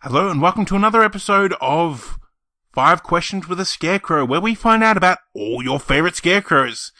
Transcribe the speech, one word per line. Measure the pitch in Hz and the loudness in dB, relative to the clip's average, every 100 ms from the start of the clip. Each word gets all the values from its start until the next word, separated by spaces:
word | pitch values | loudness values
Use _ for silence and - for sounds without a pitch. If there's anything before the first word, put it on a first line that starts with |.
Hello | - 127 196 | -2 0 0
and | 160 | 2
welcome | 165 190 202 | 0 0 -2
to | 196 | 0
another | 214 220 | 2 4
episode | 214 208 - 202 196 180 | 2 0 0 2 2 -2
of | 131 151 170 135 - - - _ _ _ _ | -2 0 0 -2 -10 -12 -12 _ _ _ _
Five | - 147 170 | 0 2 2
Questions | - 170 - 196 165 | 0 -4 -2 -8 -6
with | 175 | -6
a | 185 | -6
Scarecrow, | - 160 196 - 160 131 | -4 -2 -2 0 -2 0
where | 139 | 0
we | 214 226 | -2 -2
find | 233 220 | 2 4
out | 220 208 | 4 4
about | 180 180 _ - | 2 0 _ -10
all | 202 123 | -6 -4
your | 127 139 | -2 -4
favorite | - 139 165 - | 0 0 0 0
scarecrows. | 170 196 196 151 127 113 - | 0 0 2 2 2 -4 -14